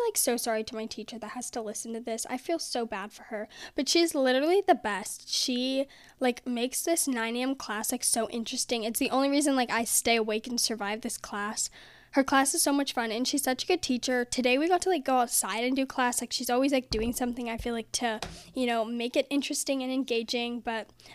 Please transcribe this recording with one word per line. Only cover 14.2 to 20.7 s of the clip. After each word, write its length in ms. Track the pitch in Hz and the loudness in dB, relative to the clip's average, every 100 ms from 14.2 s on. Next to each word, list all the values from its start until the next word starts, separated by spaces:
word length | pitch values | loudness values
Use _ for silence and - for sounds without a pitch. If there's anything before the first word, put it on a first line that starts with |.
Today 320 | 240 - 247 254 | 0 0 2 4
we 120 | 320 | 4
got 120 | 359 | 4
to, 60 | 381 | 4
like, 160 | 349 | 2
go 140 | 262 254 | 2 2
outside 460 | 240 - 208 202 | 2 0 0 0
and 120 | 247 262 | 0 2
do 80 | |
class. 380 | 269 - 247 240 | 0 2 0 0
Like, 100 | 240 | -2
she's 160 | - 247 | -4 0
always, 240 | 247 277 | 2 4
like, 160 | 269 254 | 2 0
doing 240 | - 226 | -2 -2
something, 380 | 240 247 240 240 | 0 -2 -2 -6
I 80 | 226 | -4
feel 160 | 240 | -4
like, 180 | 233 220 | -4 -4
to, 280 | - 247 220 - - - | -4 -2 -2 -6 -10 -10
you 100 | - | -2
know, 220 | 247 233 220 | 0 0 0
make 300 | 240 233 294 | -2 0 0
it 100 | 262 | 0
interesting 540 | 285 262 294 - 269 | 0 0 -2 -2 -2
and 100 | 254 | -2
engaging, 680 | 262 262 233 226 247 240 240 | -2 0 -2 -2 -2 -2 -4
but 280 | 220 | -6